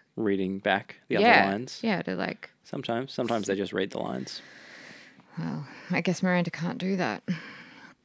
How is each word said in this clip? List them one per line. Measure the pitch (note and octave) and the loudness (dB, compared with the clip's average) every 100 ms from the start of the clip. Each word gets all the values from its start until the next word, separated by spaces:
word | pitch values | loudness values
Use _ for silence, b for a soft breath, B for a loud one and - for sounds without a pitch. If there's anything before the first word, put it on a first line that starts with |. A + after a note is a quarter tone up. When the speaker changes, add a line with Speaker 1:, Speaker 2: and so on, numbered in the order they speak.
| _ - | _ -2
Speaker 1:
Reading | G#2+ G2 F#2+ F#2+ | 2 2 2 0
back | G#2 G2 - - _ | 2 0 0 -14 _
the | A2+ | 4
Speaker 2:
Yeah. | A3+ F#3+ | 8 8
Speaker 1:
other | G2 | 6
lines. | G3 - - | 2 -4 -4
Speaker 2:
Yeah, | A3+ F3+ | -2 -2
to, | F3 F3 | -2 -2
like, | - - - _ - | -4 -6 -14 _ -10
Speaker 1:
Sometimes. | C#3+ - A#2 C3+ | -8 -2 -4 -4
Sometimes | - A#2+ A#2 G2 | -4 0 0 0
they | G2 | -2
just | F#2+ | 0
read | G2+ G2 | -2 -2
the | - | -2
lines. | - B1+ - - B B B B B B B B - - | -4 -4 -6 -10 B B B B B B B B -14 -8
Speaker 2:
Well, | E3 D3+ C#3 B B | -6 -6 -8 B B
I | F3 | 0
guess | E3+ F3 | 2 2
Miranda | F#3 F3+ F3 | 4 4 2
can't | - E3+ - | -2 -4 -2
do | F#3 F#3+ | -2 0
that. | D3 G2+ - E3 B B B B B - | 0 -2 -4 -4 B B B B B -20